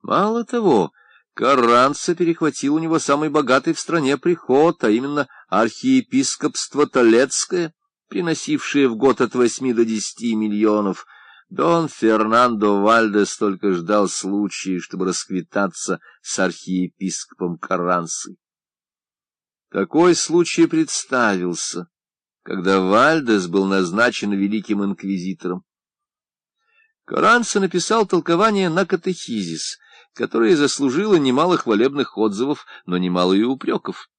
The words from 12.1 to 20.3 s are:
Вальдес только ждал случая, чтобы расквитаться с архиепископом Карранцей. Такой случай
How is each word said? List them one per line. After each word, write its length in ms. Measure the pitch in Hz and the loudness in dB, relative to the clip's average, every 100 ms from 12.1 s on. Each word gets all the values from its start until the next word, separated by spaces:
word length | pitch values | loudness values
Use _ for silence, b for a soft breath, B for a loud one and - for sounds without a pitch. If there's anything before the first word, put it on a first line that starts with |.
| 110 110 117 123 110 104 101 | 2 2 4 2 2 0 2
Вальдес 560 | 104 113 110 104 98 - | 4 4 4 2 0 0
только 360 | 104 92 104 | -4 -2 -2
ждал 360 | 90 85 104 95 | -2 0 0 0
случая, 720 | - 95 101 101 - 98 92 | -2 -4 -4 -4 -6 -6 -6
чтобы 260 | - 92 92 | -8 -6 -4
расквитаться 960 | 90 - 95 85 101 98 - - 85 b b | -4 -6 -8 -4 -4 -4 -6 -8 -8 b b
с 180 | - - | -10 -4
архиепископом 1200 | 92 - - 92 90 _ 95 - - - 90 85 | -4 -4 -6 -4 -4 _ -8 -8 -14 -8 -8 -6
Карранцей. 800 | - 92 87 90 82 - 95 95 _ _ _ _ _ _ _ _ _ _ _ _ _ | -6 -4 -2 -2 -4 -10 -12 -18 _ _ _ _ _ _ _ _ _ _ _ _ _
Такой 460 | - 98 147 175 165 | -6 -2 4 4 4
случай 500 | - | 2